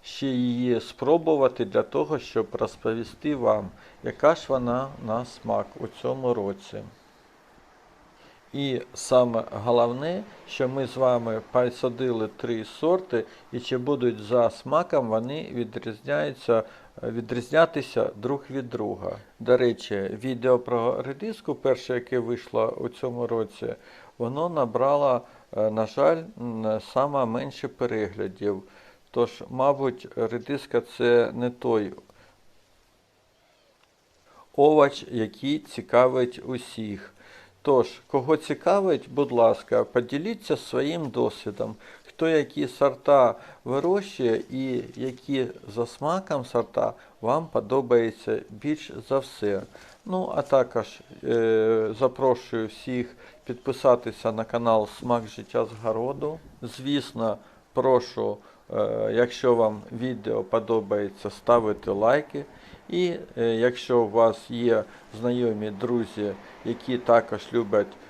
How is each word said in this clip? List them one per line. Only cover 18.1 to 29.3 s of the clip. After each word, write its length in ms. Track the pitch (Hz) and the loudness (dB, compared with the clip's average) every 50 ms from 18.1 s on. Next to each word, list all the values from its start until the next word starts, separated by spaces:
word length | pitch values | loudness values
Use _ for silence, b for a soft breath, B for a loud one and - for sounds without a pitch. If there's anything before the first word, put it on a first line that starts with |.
| - | -2
друг 280 | 101 110 123 143 139 - - | -6 -4 -4 -4 -4 -6 -8
від 200 | 131 139 123 113 | -8 -8 -6 -6
друга. 480 | 123 110 107 104 98 92 92 87 90 101 - - _ - | -6 -6 -4 -6 -6 -6 -8 -8 -10 -10 -14 -20 _ -4
До 180 | 117 123 127 | 2 4 4
речі, 600 | 123 127 120 117 - - - 107 98 98 95 110 104 120 | 6 4 2 2 -2 -4 -6 -4 -4 -4 -6 -6 -6 -6
відео 360 | 131 127 117 123 127 127 123 | -6 -4 0 2 4 4 4
про 420 | 123 - 123 117 113 123 - - | 2 0 -2 0 0 0 -2 -2
редиску, 540 | 123 139 135 143 202 226 208 - - 156 135 | -4 -8 -8 -8 -8 -8 -10 -8 -6 -8 -6
перше, 380 | - - 135 127 - - - 127 | -2 0 0 0 0 -2 -4 -4
яке 260 | 120 123 - 127 123 | -4 -4 -2 -2 -2
вийшло 580 | 113 117 120 120 - - - 113 110 113 - - | -2 -2 -6 -6 -8 -4 -2 0 0 0 -2 -4
у 100 | 127 120 | -8 -8
цьому 380 | - - - 127 120 120 120 | -8 -6 -8 -6 -4 -4 -4
році, 480 | 113 117 113 110 107 - - 117 117 - B B B B B B B B | -2 -2 -2 -4 -4 -8 -8 -8 -8 -8 B B B B B B B B
воно 320 | - 117 120 135 147 170 175 | -6 -6 -4 -4 -4 -4 -2
набрало, 720 | 165 151 127 113 107 120 131 139 147 143 143 135 123 117 B B B B B _ - | 0 -2 -2 0 0 2 2 2 4 4 4 2 2 0 B B B B B _ -2
е, 140 | 104 107 110 | -2 0 0
на 140 | 107 110 110 | 0 0 -2
жаль, 380 | 107 - 139 143 151 165 165 165 - - - | -2 0 2 4 4 4 2 -2 -8 -12 -10
м, 400 | 120 120 113 110 110 110 110 107 - - - | -8 -8 -6 -4 -2 -2 -2 -2 -4 -2 0
саме 320 | 127 139 147 143 139 123 | 0 0 2 2 0 0
менше 420 | 113 113 127 139 139 - - - | 0 -2 -4 -4 -6 -8 -8 -10
переглядів. 960 | 123 - - 127 117 113 110 107 90 98 104 98 95 92 - 101 104 98 95 B B B B B B B B B _ | -10 -4 -4 -4 -2 -2 -2 -4 -4 -4 -6 -8 -8 -6 -4 -2 -2 -2 -2 B B B B B B B B B _
Тож, 320 | - 120 120 113 | -2 0 0 0